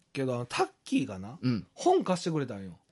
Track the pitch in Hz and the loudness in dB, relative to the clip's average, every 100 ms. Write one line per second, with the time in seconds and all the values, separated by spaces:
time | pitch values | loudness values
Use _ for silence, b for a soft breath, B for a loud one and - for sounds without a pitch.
0 | _ - 131 120 120 - 381 - - 262 | _ -2 0 0 -2 -2 -2 -4 -2 0
1 | 120 95 98 147 240 214 - - 339 370 | 0 -6 -10 -4 0 0 -2 0 4 4
2 | - 180 185 156 135 101 95 85 _ | 4 0 0 -2 -2 -6 -10 -14 _